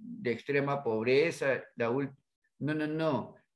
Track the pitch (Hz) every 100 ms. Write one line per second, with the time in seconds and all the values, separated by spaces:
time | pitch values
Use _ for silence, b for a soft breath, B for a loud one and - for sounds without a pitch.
0 | - - 120 113 - 143 139 139 127 110
1 | 113 135 165 - 143 120 - - 117 127
2 | 139 - _ _ _ - 135 151 151 156
3 | 160 127 - b b